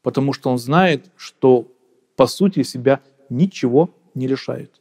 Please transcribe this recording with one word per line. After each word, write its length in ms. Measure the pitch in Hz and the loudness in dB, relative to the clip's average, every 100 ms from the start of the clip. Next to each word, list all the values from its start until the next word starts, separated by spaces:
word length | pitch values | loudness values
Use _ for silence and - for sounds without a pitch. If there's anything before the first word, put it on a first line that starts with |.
потому 320 | 131 139 139 | -4 -2 -4
что 160 | 135 135 | -4 -4
он 80 | 127 | -4
знает, 540 | 120 156 185 139 _ | 0 2 2 0 _
что, 520 | _ - _ 135 123 113 _ _ _ _ | _ -20 _ 4 4 2 _ _ _ _
по 120 | - 127 | 0 0
сути, 360 | - 196 175 | 2 0 0
себя 380 | 127 127 123 135 _ _ _ | -4 -2 0 0 _ _ _
ничего 600 | 123 190 - 123 127 175 _ _ | -2 -2 0 0 2 0 _ _
не 120 | - 131 | -8 -4
лишает. 440 | 131 - 123 135 _ | -4 -6 -10 -14 _